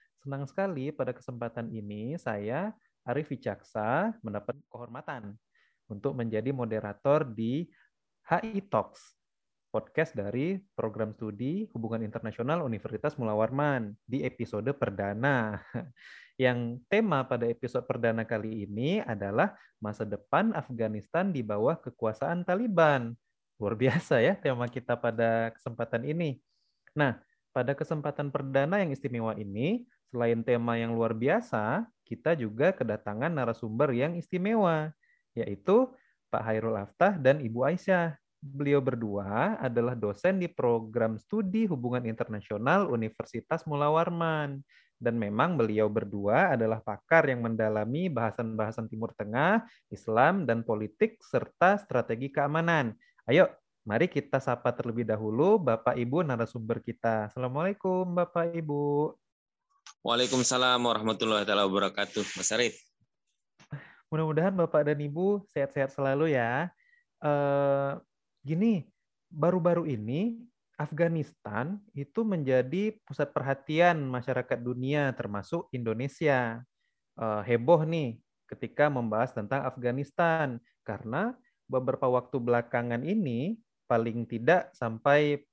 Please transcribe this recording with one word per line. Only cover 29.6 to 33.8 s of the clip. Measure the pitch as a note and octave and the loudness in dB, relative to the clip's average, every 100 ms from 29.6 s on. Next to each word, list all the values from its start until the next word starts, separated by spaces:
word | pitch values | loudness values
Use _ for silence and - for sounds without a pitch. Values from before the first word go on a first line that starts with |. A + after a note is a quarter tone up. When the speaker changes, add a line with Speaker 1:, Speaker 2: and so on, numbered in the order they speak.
| C#3 A#3 A#3+ _ _ | -2 -2 -6 _ _
Speaker 1:
selain | B2 A#2 A#2 | -2 0 2
tema | A#2 A#2+ A#2 A#2 | 2 0 2 -2
yang | A#2 | -2
luar | A#2 A2+ A2+ | 0 0 0
biasa, | B2 G3 A#3 A#2 G#2+ D#3 A#3 _ | 2 0 0 -2 0 -2 -4 _
kita | _ A#2 D#3 E3 | _ -4 0 0
juga | A2+ G#2+ D#3 F#3+ | -2 2 2 2
kedatangan | A#2 G#2 - G#2 D3 | -2 -4 -4 -4 -2
narasumber | E3 A#2+ A#2 A#2 A2 | 0 -2 -2 -6 0